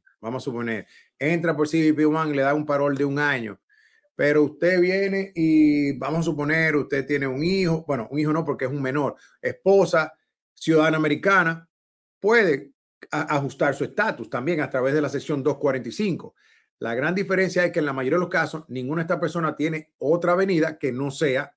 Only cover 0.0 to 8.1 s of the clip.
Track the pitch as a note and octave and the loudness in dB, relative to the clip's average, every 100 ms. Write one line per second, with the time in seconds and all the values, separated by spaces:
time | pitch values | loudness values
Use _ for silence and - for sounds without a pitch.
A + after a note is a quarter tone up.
0 | _ _ A2 B2+ C#3 A#2+ A#2 A2 - - | _ _ -8 -8 -6 -6 -4 -6 -8 -20
1 | _ - C#3+ E3+ E3 D3+ D3+ D#3+ D#3 D#3 | _ -4 -2 0 0 0 0 2 2 4
2 | D3+ D#3+ D#3 C#3+ C3+ D3+ D3 C#3+ C#3+ C3+ | 2 2 -2 0 0 0 0 0 0 0
3 | C#3+ C#3 D3 C3+ A2 G2+ _ _ _ _ | -2 0 0 -2 -6 -12 _ _ _ _
4 | _ - C#3+ D3 D3 D3 E3+ F3+ F3+ F#3+ | _ -2 2 4 2 2 2 4 2 2
5 | G3 G3 G3 E3+ D#3+ D#3 D3+ D3 C#3+ B2+ | 0 -2 -4 0 4 6 6 4 0 -2
6 | C3+ D#3+ E3+ D3 D3 D#3+ D#3+ D3+ B2+ C#3 | -4 -2 -2 -2 0 2 2 2 0 -4
7 | C3+ C#3+ C3+ C3 E3 F#3+ F3+ E3 E3 C3+ | -2 -2 -2 -2 0 0 0 -2 -2 -6
8 | A2 | -4